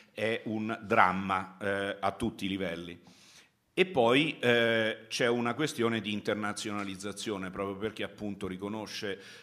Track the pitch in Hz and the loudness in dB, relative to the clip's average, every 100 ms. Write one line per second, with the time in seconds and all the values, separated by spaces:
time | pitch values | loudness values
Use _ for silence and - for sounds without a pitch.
0 | - - 107 113 123 107 107 113 101 113 | -16 -4 -2 -2 -2 -4 -4 -4 2 8
1 | 92 92 98 92 95 - 101 98 98 - | 8 6 2 0 -2 -6 -2 0 -2 -2
2 | 98 - 117 - 101 95 92 85 85 87 | -2 0 -2 -2 -4 -2 -4 -6 -8 -14
3 | - - - - - _ _ - 185 143 | -18 -20 -20 -20 -20 _ _ 0 2 4
4 | 117 131 156 - 123 120 117 113 110 110 | 6 6 4 0 4 6 6 4 2 -2
5 | - - 123 120 120 117 151 - 113 113 | -6 0 2 4 0 0 -2 2 2 2
6 | 101 104 104 104 104 101 110 104 98 95 | -2 -4 -2 -2 -2 -4 -6 -4 -6 -6
7 | 101 98 113 98 92 92 98 95 110 104 | -8 -8 -4 -4 -6 -6 -6 -4 -6 -4
8 | 98 - 104 95 95 92 101 110 101 - | -8 -6 -8 -6 -6 -6 -6 -6 -8 -8
9 | 104 95 - - | -6 -8 -10 -20